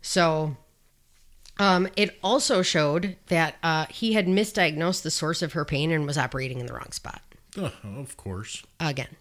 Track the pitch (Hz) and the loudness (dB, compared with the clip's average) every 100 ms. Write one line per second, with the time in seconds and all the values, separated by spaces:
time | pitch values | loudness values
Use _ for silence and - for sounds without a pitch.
0 | - 190 170 156 156 139 _ _ _ _ | -2 2 4 2 -2 -6 _ _ _ _
1 | _ _ - - - - 202 180 185 180 | _ _ -20 -20 -20 2 4 4 2 0
2 | 175 - 190 254 - 220 180 165 151 156 | -2 0 0 2 4 2 2 2 2 2
3 | 196 180 - 170 160 - 170 160 156 - | -2 -6 -2 0 0 -2 0 0 -2 -4
4 | 226 220 185 190 214 - 175 151 170 185 | 0 2 4 2 2 2 2 2 0 0
5 | 156 - 156 165 165 160 143 143 156 160 | -2 -2 -2 -2 -2 -4 -2 0 2 0
6 | 147 147 127 131 131 123 123 120 127 - | 0 0 -2 -2 -6 -6 -8 -10 -10 -12
7 | - - - - _ - 170 - 107 104 | -12 -16 -18 -20 _ -8 -8 -8 -12 -10
8 | 139 - - 92 110 - - _ 165 135 | -12 -12 -10 -8 -8 -12 -14 _ -4 -4
9 | 123 - | -8 -12